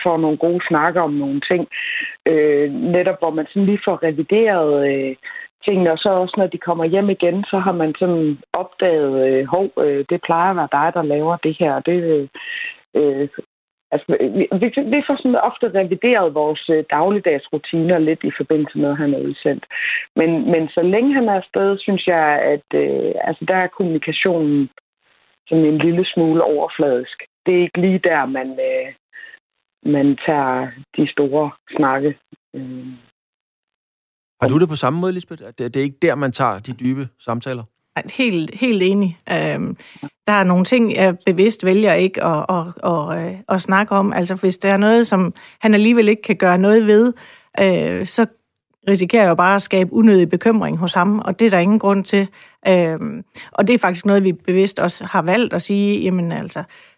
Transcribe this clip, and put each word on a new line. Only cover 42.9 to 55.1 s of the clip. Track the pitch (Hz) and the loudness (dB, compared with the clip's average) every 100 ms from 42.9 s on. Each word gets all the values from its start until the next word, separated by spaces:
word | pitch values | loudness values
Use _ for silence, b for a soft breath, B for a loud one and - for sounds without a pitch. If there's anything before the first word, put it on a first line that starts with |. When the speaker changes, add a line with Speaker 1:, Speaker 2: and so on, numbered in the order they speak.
| 165 - 165 165 | -2 -4 -6 -8
Speaker 3:
øh, | 185 - | -10 -4
at | 190 | -4
snakke | - 190 214 196 | 0 0 2 0
om. | 202 | 0
Altså, | 185 180 185 | -2 -4 -2
hvis | 185 - | -2 0
der | 196 | 0
er | 196 | 2
noget, | 208 233 226 | 4 4 4
som | 190 175 - B B | 0 0 -6 B B
han | 220 | 2
alligevel | 208 220 240 208 | 4 4 4 4
ikke | 214 | 2
kan | - 185 | -2 0
gøre | 185 180 | 2 4
noget | 202 220 214 | 4 4 6
ved, | 208 247 240 B B B - | 4 4 0 B B B 0
øh, | 196 170 160 180 185 | 2 2 -2 -4 -4
så | - 226 _ _ _ _ _ 196 | 0 -2 _ _ _ _ _ 0
risikerer | 190 175 233 | 0 2 4
jeg | 185 | 4
jo | 165 | 4
bare | 180 202 | 2 2
at | |
skabe | - 190 185 | 0 0 0
unødig | 226 220 190 165 | 4 6 6 4
bekymring | 175 - 220 156 165 | 2 2 0 0 -4
hos | 180 | -2
ham, | 185 196 214 | 0 0 0
og | - 180 | -2 2
det | 226 | 2
er | |
der | 180 | 4
ingen | 185 214 | 2 2
grund | 196 202 | 2 0
til. | 190 202 190 b b b 196 | 0 0 -2 b b b 2
Øhm, | 180 165 160 151 143 - B B | 2 2 -2 -8 -10 -14 B B
og | - 208 | -2 2
det | |
er | 247 | 2
faktisk | 180 175 202 | 0 0 2
noget, | 202 | 2
vi | 190 | 2
bevidst | 165 - 185 196 - | -2 0 0 0 0
også | 175 - | -4 -4
har | 190 | -6